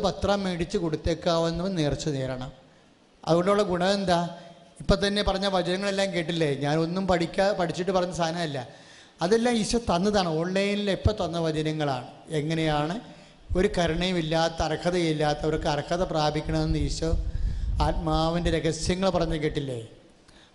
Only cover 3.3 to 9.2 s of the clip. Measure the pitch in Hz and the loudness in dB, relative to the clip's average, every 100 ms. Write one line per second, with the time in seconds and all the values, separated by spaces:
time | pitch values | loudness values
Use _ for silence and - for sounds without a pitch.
3.3 | 165 180 202 196 180 185 202 185 170 170 | 2 4 2 2 0 0 0 2 2 0
4.3 | - - - - - - 196 202 202 196 | -8 -18 -20 -20 -6 2 2 2 0 0
5.3 | 190 196 190 175 180 202 196 196 175 165 | 0 0 0 0 0 0 0 0 -2 -2
6.3 | 170 156 135 143 156 165 180 190 180 170 | 0 0 0 0 0 0 0 2 2 2
7.3 | - 196 202 170 165 180 185 180 160 165 | 2 2 2 -2 -2 0 0 0 0 -2
8.3 | 170 165 135 117 - - - - - | -2 -4 -6 -8 -16 -20 -20 -20 -4